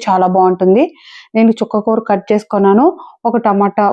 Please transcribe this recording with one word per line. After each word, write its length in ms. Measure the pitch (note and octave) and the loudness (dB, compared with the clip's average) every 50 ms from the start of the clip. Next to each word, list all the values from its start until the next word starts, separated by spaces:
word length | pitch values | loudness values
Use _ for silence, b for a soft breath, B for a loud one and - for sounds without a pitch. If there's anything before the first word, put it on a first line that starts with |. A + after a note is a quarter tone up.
| - | -2
చాలా 200 | G#3 F#3+ F#3 F#3 F#3 F#3 | -2 0 0 0 0 2
బాగుంటుంది. 500 | F#3+ F#3 F#3 F#3 F3+ F#3 F#3 F#3+ A#3 D#4+ E4+ B B B B B B B B - | 2 2 0 0 0 2 2 2 2 0 -2 B B B B B B B B -2
నేను 140 | A3 A3+ A3+ A3 - | 0 2 2 0 -2
చుక్క 200 | A3+ - - G#3+ G#3 | -6 -4 -4 -4 -2
కూర 140 | A3+ A3 A3+ - - | -2 -4 -4 -2 -2
కట్ 140 | G3+ G3 - - | -4 -4 -2 -2
చేసుకున్నాను. 540 | G#3 G#3+ G#3 _ - G3+ G3 G3 G3 A3+ C#4+ F4+ F4 B B B B B - | -4 -4 -2 _ -4 0 2 2 2 2 2 0 -2 B B B B B -6
ఒక 100 | A#3 A#3 A#3 A3+ | -4 -4 -2 -2
టమాటా, 380 | G#3+ G3 G3+ G3+ G3 G3+ A3 G#3 G3+ | 0 0 0 -2 -2 -2 -2 -2 -2